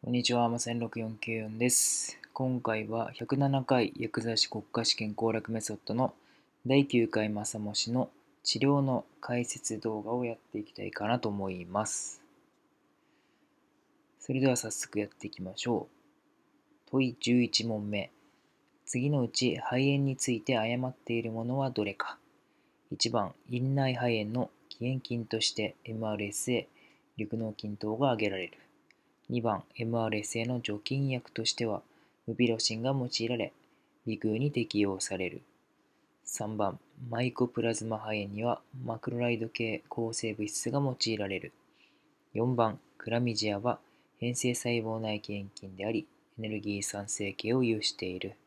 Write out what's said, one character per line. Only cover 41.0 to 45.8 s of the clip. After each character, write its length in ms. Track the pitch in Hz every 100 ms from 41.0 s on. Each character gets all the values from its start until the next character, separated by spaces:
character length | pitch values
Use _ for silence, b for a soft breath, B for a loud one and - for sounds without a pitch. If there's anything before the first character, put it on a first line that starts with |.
| 113 110
ら 100 | 101
れ 120 | 95
る。 120 | 87 _ _ b b b b _ _
四 240 | - 120 123
番、 240 | 113 101 _ _
ク 140 | -
ラ 100 | 117
ミ 140 | 123
ジ 180 | 107 107
ア 60 | 101
は 220 | 120 - b b b _
変 160 | 120
性 200 | 120 127
細 220 | 123 123 120
胞 220 | 113 113
内 220 | 110 104
起 120 | -
源 220 | 104 98
菌 220 | - 95
で 80 | 92